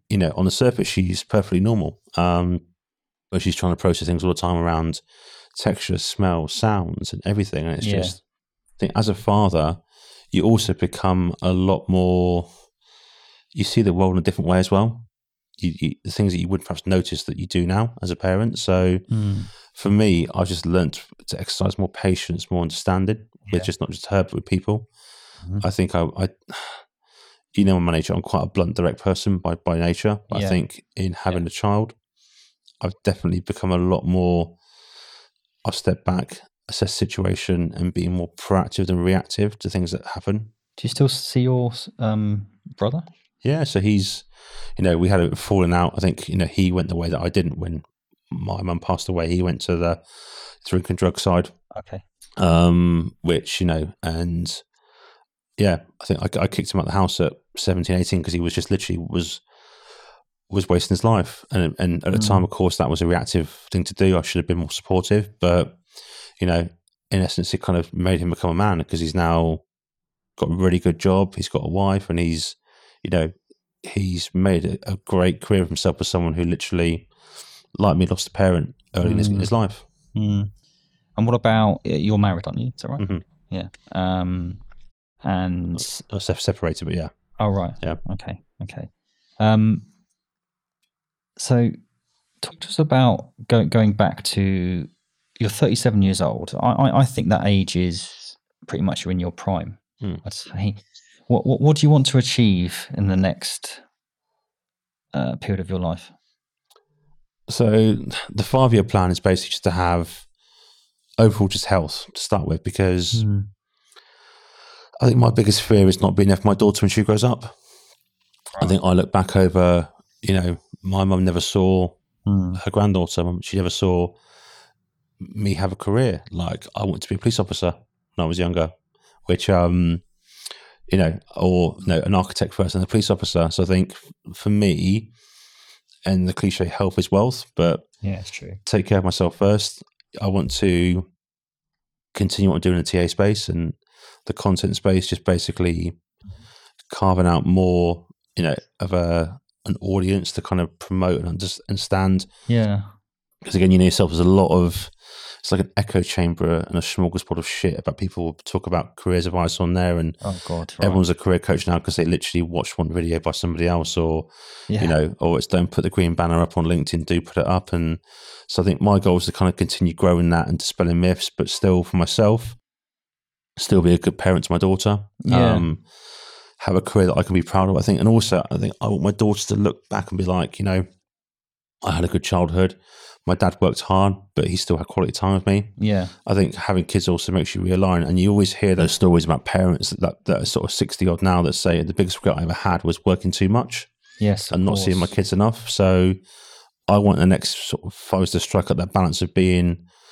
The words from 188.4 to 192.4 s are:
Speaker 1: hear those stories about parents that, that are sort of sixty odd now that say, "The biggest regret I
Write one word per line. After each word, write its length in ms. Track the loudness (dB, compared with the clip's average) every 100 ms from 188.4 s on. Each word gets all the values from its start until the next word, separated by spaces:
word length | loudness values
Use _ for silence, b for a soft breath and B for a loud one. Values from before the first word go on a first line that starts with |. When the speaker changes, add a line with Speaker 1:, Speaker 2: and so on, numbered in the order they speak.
| 2
Speaker 1:
hear 200 | 2 2
those 180 | 4 2
stories 320 | 4 6 6
about 200 | 4 0
parents 460 | 0 2 2 2 -2
that, 340 | -4 -4 -4
that 180 | -4 -2
are 40 | -2
sort 180 | -2
of 80 | -4
sixty 340 | -4 -4 0 0
odd 160 | 2
now 200 | 2 2
that 100 | 2
say, 300 | 0 0 0
"The 120 | 0
biggest 220 | 0 -2 0
regret 200 | -2
I 40 | 0